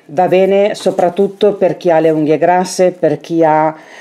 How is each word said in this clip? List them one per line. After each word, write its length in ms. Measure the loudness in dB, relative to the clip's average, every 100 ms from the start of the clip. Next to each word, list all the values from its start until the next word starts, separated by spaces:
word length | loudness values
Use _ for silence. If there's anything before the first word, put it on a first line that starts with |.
| -8
va 220 | -4 0
bene 460 | 2 2 2 0
soprattutto 800 | -2 -4 -2 -2 0 -4 0 -2
per 240 | 0 -2 -2
chi 140 | 0
ha 80 | 2
le 100 | 2
unghie 300 | 0 0 0
grasse, 540 | 2 0 -2 0 0
per 260 | 0 -2 -2
chi 240 | -4 0
ha, 320 | 2 2 0 -4 -14 -20